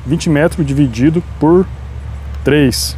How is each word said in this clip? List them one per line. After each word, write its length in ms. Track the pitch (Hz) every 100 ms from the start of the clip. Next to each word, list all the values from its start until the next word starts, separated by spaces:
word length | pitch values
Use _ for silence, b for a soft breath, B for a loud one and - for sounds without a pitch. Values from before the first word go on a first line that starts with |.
vinte 280 | 127 165 180
metros 340 | 147 165 175 143
dividido 580 | 139 143 110 139 165 - -
por 280 | 156 175 190 - - - - - - -
três 540 | - 147 139 113 -